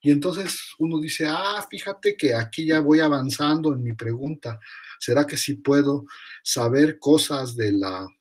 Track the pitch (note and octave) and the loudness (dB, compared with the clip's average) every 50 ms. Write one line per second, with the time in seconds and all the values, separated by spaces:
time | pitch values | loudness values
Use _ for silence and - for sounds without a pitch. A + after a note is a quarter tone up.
0 | _ C#3+ C#3+ C#3+ D3 F3+ E3+ F3 G3 F3 - - - - - _ D#3+ E3 E3 D#3 | _ 4 4 4 2 -2 -4 -4 -6 -8 -8 -10 -10 -14 -6 _ -4 -2 -2 -4
1 | D3+ D#3+ - - E3 D3+ D3+ E3+ F#3+ G3 G#3 G#3 G3+ - - G3 - G3+ F#3+ - | -4 -4 -4 -4 -2 -2 -2 -2 -2 -4 -4 -6 -8 -10 -12 -12 -10 -10 -10 -2
2 | - G#3 G3+ - - C#3 A#2 A2+ A#2 A2+ - - D#3+ D#3 D#3+ D#3 D3+ C#3 D#3 D#3+ | -2 -2 -2 2 0 0 0 0 -2 -4 -6 -6 0 2 2 2 4 4 4 6
3 | D#3+ D3+ D3 C#3 C3 C3+ B2 - D3 D3 D3+ D#3+ D#3 D#3 C#3+ B2 A#2+ A#2+ A2+ A2+ | 6 4 2 2 0 -2 -2 -2 0 0 0 2 2 0 0 0 -2 -4 -6 -6
4 | A#2 A2+ A#2 A#2+ C3+ C#3+ D#3+ D3+ - A#2+ A2+ A2 - - - - - - - - | -4 -6 -4 -4 -4 -8 -8 -8 -10 -12 -12 -12 -14 -20 -20 -20 -18 -20 -16 -12
5 | - - A#2+ C#3 D3 C#3+ C#3+ C#3+ - - C#3+ - - C#3 C#3 C#3+ C#3+ C#3 C#3 C#3+ | -2 0 2 2 2 0 0 -6 -4 -4 -4 -4 0 2 4 4 4 4 2 -2
6 | C#3+ - - - - - - - _ - - C3 A#2+ A#2 A#2+ C#3 D3 D#3 D#3 - | -4 -8 -20 -20 -20 -20 -20 -14 _ -6 -4 0 0 2 4 4 4 4 4 0
7 | - C#3 D3+ D3+ D3 - D3+ C#3 C3 B2 A#2+ A#2+ A2 G#2 G2+ G2 F#2+ F#2+ F#2 F#2 | 4 4 6 6 4 2 -2 -4 -6 -6 -4 -2 0 0 2 2 0 -2 -4 -6
8 | G2 F#2+ _ _ | -10 -12 _ _